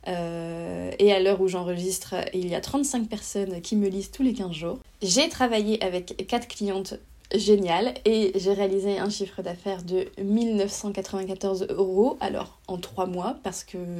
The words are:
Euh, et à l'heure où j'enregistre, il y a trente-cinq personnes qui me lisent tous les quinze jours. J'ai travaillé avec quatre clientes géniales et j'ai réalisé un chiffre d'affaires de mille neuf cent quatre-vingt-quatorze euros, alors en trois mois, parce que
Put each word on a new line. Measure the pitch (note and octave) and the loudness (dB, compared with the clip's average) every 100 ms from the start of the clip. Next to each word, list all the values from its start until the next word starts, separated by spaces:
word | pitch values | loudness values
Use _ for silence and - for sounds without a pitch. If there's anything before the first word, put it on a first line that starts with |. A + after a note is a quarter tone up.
| - | -4
Euh, | F3+ E3+ E3+ E3 E3+ E3+ F3 F3+ - | -4 -4 -6 -6 -8 -6 -6 -6 6
et | G3+ | 6
à | G3 | 8
l'heure | F#3+ G3 | 4 4
où | F#3+ | 2
j'enregistre, | F3+ F3+ F3 F#3 F#3+ - F#3 - | 0 -2 -2 -2 -4 -4 -6 -4
il | F#3 F3+ | -4 -2
y | |
a | E3+ | -4
trente-cinq | - C#4 C#4 B3 A3 | -2 -2 0 0 -2
personnes | G#3 - G3+ F#3+ F3 | -6 -6 -4 -4 -4
qui | E3+ G#3+ | 0 2
me | G3+ | 2
lisent | F#3+ G3 | 0 -6
tous | - | 0
les | C4 | 0
quinze | G3+ F#3 | 2 -4
jours. | D#3+ E3+ B3+ - - | -4 -6 -6 -12 -6
J'ai | G3 F#3+ D#4+ | 2 4 4
travaillé | - B3+ A3+ G#3 G#3+ | 2 2 2 2 0
avec | F#3 F3+ F3+ - F#3+ | 0 -2 -6 -10 -2
quatre | A#3+ A#3+ | -2 -4
clientes | - G3+ F#3+ F#3+ - - - - | -6 -2 -2 -6 -10 -16 -20 -2
géniales | A3 G#3 G#3 F3+ E3 A#3+ B3+ G#3+ | 0 6 6 6 2 2 2 2
et | A3 G3+ F#3+ | 4 2 2
j'ai | F#3 | 2
réalisé | G3 G3 G3 G3 G3 | 2 2 2 0 0
un | G3 | -2
chiffre | G#3 G3 - | -4 -6 -6
d'affaires | F3+ F3 G3+ F#3+ | -8 -6 -6 -6
de | F3 F#3 F#3 - | -2 -2 -2 -6
mille | G3 G#3+ A#3 G#3+ | 0 2 2 2
neuf | G3 | 0
cent | G3+ G#3 | -2 -6
quatre-vingt-quatorze | G3+ F#3+ F#3+ F#3+ F#3+ G3 F#3+ - | -6 -4 -6 -4 -4 -2 -2 -2
euros, | E3+ F#3+ F#3 B3 B3+ | 0 2 4 4 4
alors | - - - - - | -4 -4 -8 -14 -10
en | F#3 | -8
trois | - - F#3 | -8 -4 -2
mois, | F3+ F#3 - | -2 -4 -4
parce | G3 F3 | -8 -8
que | - F#3 F3 | -10 -10 -8